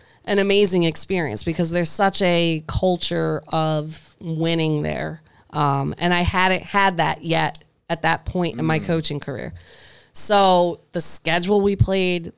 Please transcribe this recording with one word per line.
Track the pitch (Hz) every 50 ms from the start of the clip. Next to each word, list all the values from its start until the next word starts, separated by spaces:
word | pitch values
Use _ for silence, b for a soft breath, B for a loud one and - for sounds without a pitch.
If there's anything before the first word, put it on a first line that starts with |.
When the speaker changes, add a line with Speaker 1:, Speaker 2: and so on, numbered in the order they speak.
| b b b b _
Speaker 1:
an | - 202 202
amazing | 196 196 196 202 208 180 185 180 170
experience | 165 156 - - - 196 180 160 123 104 -
because | - 170 160 175 170 160
there's | 170 175 170 -
such | - - 196 196 190 -
a | 196 180 175 170 170 165 160 156 156
culture | - - - 190 185 180 170 - - 175 165 160 160 156 - - -
of | 165 160 160 156 156 151 151 156 156 - - - _ -
winning | 180 165 160 156 165 165 165 165 160 156 151 151
there. | 151 151 147 131 147 156 160 - b b b b b _
Um, | - 156 147 143 139 139 139 147 - -
and | 170 175 175
I | 175
hadn't | 180 - - 180 185 190 185 175
had | - - - 202 196 196 180
that | 165 156 156 151 -
yet | 143 165 160 160 156 - - - - _ _ _ _ -
at | - 160
that | - 160 165 - -
point | - - 180 175 165 - -
in | 156
my | 160 160 156
Speaker 2:
Mm. | -
Speaker 1:
coaching | 175 165 165 156 - 147 143
career. | - 143 131 - - - B B B B B B B B B B B B - -
So | - - 208 202 196 190 185 175 175 175 160 - _ _
the | - 175
schedule | - - - - - 160 165 175 175 190 208 202
we | 196 202 202
played, | 196 - 190 190 190 185 180 180 175 165 175 -